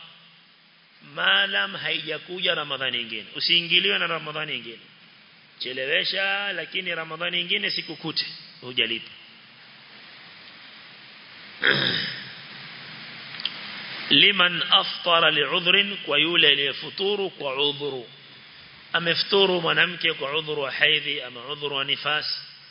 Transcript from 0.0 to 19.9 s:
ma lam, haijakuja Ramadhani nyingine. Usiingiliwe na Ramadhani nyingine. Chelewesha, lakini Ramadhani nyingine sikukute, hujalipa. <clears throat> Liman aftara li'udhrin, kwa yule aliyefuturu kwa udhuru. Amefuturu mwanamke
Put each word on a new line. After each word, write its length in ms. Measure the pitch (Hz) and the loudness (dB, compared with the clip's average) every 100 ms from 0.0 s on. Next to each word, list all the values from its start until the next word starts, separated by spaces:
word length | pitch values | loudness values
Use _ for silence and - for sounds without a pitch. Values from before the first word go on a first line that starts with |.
| - - - - _ _ _ _ _ _ 147 151 | -16 -20 -20 -20 _ _ _ _ _ _ -14 -2
ma 320 | 185 196 196 | 4 4 4
lam, 260 | 202 196 175 | 0 -2 -4
haijakuja 800 | 147 160 151 151 - 180 180 165 | -4 -4 -4 -6 -8 -4 0 0
Ramadhani 420 | 147 131 131 120 | -2 -4 -2 -2
nyingine. 280 | 113 113 101 151 | -4 -8 -10 -4
Usiingiliwe 640 | - 175 170 175 196 196 | 2 2 2 2 2 0
na 80 | 175 | -2
Ramadhani 440 | 165 151 151 156 | -4 -6 -8 -6
nyingine. 260 | 127 117 110 - - - - - - - - | -8 -10 -16 -18 -20 -20 -20 -20 -20 -20 -12
Chelewesha, 920 | 117 131 135 170 175 185 196 196 202 | -8 -6 -2 0 0 -2 -2 -2 -4
lakini 420 | 180 156 185 180 165 | -6 -6 -6 -4 -6
Ramadhani 420 | 160 160 175 175 | -6 -6 -4 -2
nyingine 340 | 175 208 196 | -2 -2 -2
sikukute, 540 | 180 165 156 160 - - - - - | -4 -8 -8 -6 -4 -4 -8 -18 -16
hujalipa. 500 | 127 127 113 113 - - - - - - - - - - - - - - - - - - - - - - - - - - | -6 0 0 -2 -8 -18 -20 -20 -20 -20 -20 -20 -20 -20 -20 -20 -20 -20 -20 -20 -20 -20 -20 -20 -20 -20 -20 -20 -18 -2
<clears throat> 600 | 69 69 64 - - - - - - - - - - - - - - - - - - - - - - | 2 2 2 -2 -4 -8 -12 -14 -16 -16 -16 -16 -16 -16 -16 -16 -14 -8 -8 -8 -12 -12 -12 -8 4
Liman 520 | 143 185 196 175 170 135 | 6 8 6 4 2 2
aftara 600 | 196 180 - 180 165 160 | 2 2 -2 4 6 6
li'udhrin, 640 | 156 139 175 175 190 202 196 | 4 2 2 4 4 4 -2
kwa 200 | - 143 | 0 2
yule 280 | 156 170 151 | 4 6 6
aliyefuturu 840 | 139 139 127 156 135 190 202 190 | 6 2 -4 -8 -4 -2 0 -2
kwa 400 | - 143 135 147 | -4 -6 0 0
udhuru. 400 | 143 143 131 113 - - - - - - - - | 0 -6 -6 -10 -18 -20 -20 -20 -20 -20 -20 -2
Amefuturu 680 | 170 170 160 - 196 190 180 | 0 2 0 4 4 6 4
mwanamke 520 | 165 156 175 | 2 4 4